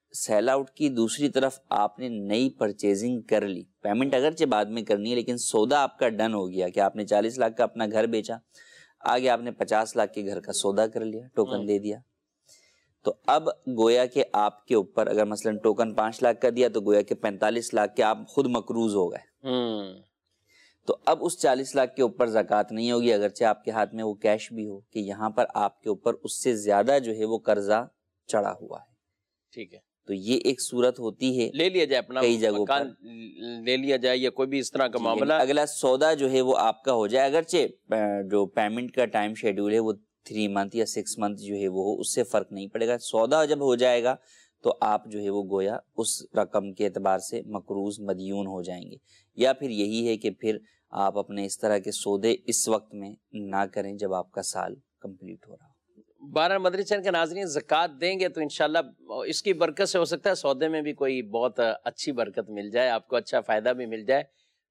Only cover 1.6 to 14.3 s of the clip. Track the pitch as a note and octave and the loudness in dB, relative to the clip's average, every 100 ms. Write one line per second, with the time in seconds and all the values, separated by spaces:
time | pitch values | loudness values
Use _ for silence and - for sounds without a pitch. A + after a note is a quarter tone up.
1.6 | - G2+ G#2 - B2+ A2 G2+ A2 C3 - | -2 0 0 -2 -8 -6 -2 2 0 0
2.6 | G#2+ G2 G#2 G2 B2 B2 - G#2+ G2+ F2+ | -4 0 0 2 0 -4 0 0 0 -6
3.6 | - _ D3 B2+ C#3 C3 D3+ E3 D3 G#2+ | -12 _ -2 0 2 2 2 2 2 2
4.6 | G#2 A#2 G#2 G#2 A2 A#2+ A#2 B2 - A2+ | 0 -2 -2 0 0 -2 -2 -4 0 2
5.6 | A#2 C#3+ C3+ - B2 G#2+ A2+ G#2 F#2 F#2 | 4 2 0 0 -2 0 0 0 -2 -2
6.6 | F2+ G2+ G2 G#2+ G2+ G#2 A2 C3 A2+ A2+ | -2 2 0 0 0 2 2 0 -2 0
7.6 | A2+ A#2 G#2+ A2 A2+ A2+ G#2+ A2+ _ _ | -2 0 -2 0 0 0 -4 -10 _ _
8.6 | - - - _ - B2 B2+ A#2 A#2+ - | -20 -20 -20 _ -2 2 2 2 -2 -6
9.6 | G2+ A2 A2 A#2 G#2 G#2+ G2 F#2+ - - | 0 0 0 0 -2 -2 -6 -8 -6 -2
10.6 | G2+ G2+ A2 A2+ A2 A2 B2+ - G2+ G2+ | 0 2 0 -2 -6 -8 -6 -2 -2 -2
11.6 | G2+ G2+ G#2 G#2 - _ _ _ _ - | 0 -2 -2 -8 -12 _ _ _ _ -20
12.6 | _ _ _ _ - - - D3+ D#3 - | _ _ _ _ -6 -2 2 2 2 -4
13.6 | - A#2 A2+ B2 B2+ C#3+ - | -2 4 6 6 4 2 2